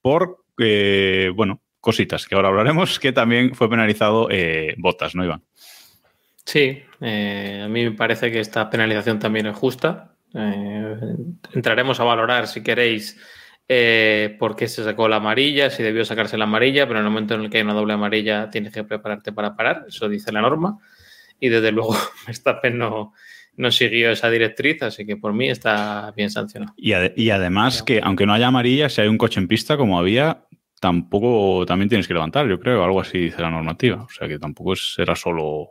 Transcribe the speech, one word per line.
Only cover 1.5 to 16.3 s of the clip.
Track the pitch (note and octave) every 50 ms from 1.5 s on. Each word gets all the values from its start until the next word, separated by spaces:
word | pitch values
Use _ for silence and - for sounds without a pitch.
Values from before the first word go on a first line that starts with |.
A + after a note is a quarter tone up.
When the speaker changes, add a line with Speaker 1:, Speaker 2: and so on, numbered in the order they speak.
| G2 - _ _ _ _
Speaker 1:
cositas | - - A#2 - G2 E2 E2+ D#2 -
que | - F#2
ahora | G2 F#2+
hablaremos, | F#2+ F#2+ G2+ A2 C#3 D#3+ D#3 - - - -
que | - C3+
también | B2+ C3 A#2 A#2 A#2 A#2+ B2 B2 -
fue | - B2 G#2+
penalizado, | A#2 A#2 A2+ G#2+ G#2+ - A2+ G#2 G#2+ A2+ A#2 -
eh, | - F#2+ F2 E2 D#2+ D#2+ D#2+ D#2 - -
Bottas, | F2 F#2 E2+ - D#2+ E2 E2+
¿no, | F2+ F2+
Iván? | F2 D#2+ D2+ _ _ _ _ - - - - - _ _ _ _ _ _ _ _ _ _ _ _
Speaker 2:
Sí, | - - D3+ C#3 C3 C3+ C3+ - _ - _
eh, | - A#2 G#2+ G#2 G#2 G2+ G2+ G2+ G2+ G2 G2+ G2+ G#2
a |
mí | G#2 A2 A#2 A#2+
me | A#2
parece | G#2+ G#2 A#2 A2+ A2+ A2 B2+ A#2
que | A2+ A2+
esta | G#2+ - - A#2 A2 G#2+
penalización | - A#2 A2 A2 G#2+ G#2+ G2+ A#2 A2 G#2
también | - G#2+ G#2+ A2 G#2+
es | G#2+ G#2
justa. | - - C3 B2 - - D#3 E3+ - - _ _ _ _ _ -
Eh, | A#2 G#2+ G#2 G2 G2+ G2+ G#2 G#2 G#2+ A2 A2 G#2+ A2 A2+ A2+ A#2 - A#2+ E3+ E3+ - - - -
entraremos | C3 A2+ B2 A2 A#2 B2+ C3+ B2+ -
a | A#2+
valorar, | A#2+ A#2 A2+ A2+ A#2 B2 A#2+ A2
si | G#2+ - A#2
queréis, | G#2+ B2 A#2 A#2+ B2 A#2 A2+ G#2+ G#2+ - - - - - - - - - _ _ _
eh, | - B2+ B2 A#2 A#2 A2+ A2+ A2 A2 G#2+ G#2+ G#2+ G#2 G#2
por | - A#2 G#2+ G#2
qué | - A#2
se | A2 - - A2
sacó | A2 G#2 A2+ A2+
la | A2 A2
amarilla, | G#2+ G#2 G#2+ A2 B2+ C#3 D3 C#3+ C#3+ C#3+ C3
si | C3+ -
debió | A#2 A2 A2 A2+ A2
sacarse | - A2+ A2+ G#2+ G2+